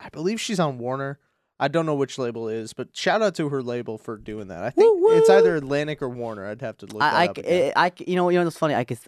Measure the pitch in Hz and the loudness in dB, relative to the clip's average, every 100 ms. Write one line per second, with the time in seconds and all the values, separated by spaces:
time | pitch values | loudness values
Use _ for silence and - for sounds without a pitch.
0 | - 147 170 220 - 190 156 123 120 135 | -18 -6 -4 -4 -4 0 0 -2 -6 -6
1 | 139 139 _ _ _ - 139 160 160 143 | -6 -10 _ _ _ -4 -2 0 0 0
2 | 135 - 120 113 113 110 110 - 127 - | -2 -2 -6 -4 -6 -6 -8 -10 -12 -4
3 | 185 196 214 170 151 139 123 120 117 110 | 0 2 0 -2 -4 -4 -4 -6 -6 -10
4 | - 107 - 107 95 85 104 - 453 392 | -10 -12 -10 -12 -10 -8 -4 4 6 6
5 | 403 453 453 453 453 151 135 143 151 151 | 6 6 8 8 6 2 0 -2 -2 -4
6 | 135 123 117 104 98 113 123 104 95 104 | -6 -6 -8 -8 -10 -8 -10 -12 -10 -2
7 | 147 156 180 196 - 180 139 - 180 180 | 0 2 0 -2 -2 0 2 2 0 0
8 | - 180 180 175 170 - 156 117 123 120 | -4 0 2 2 0 0 -2 0 -2 -8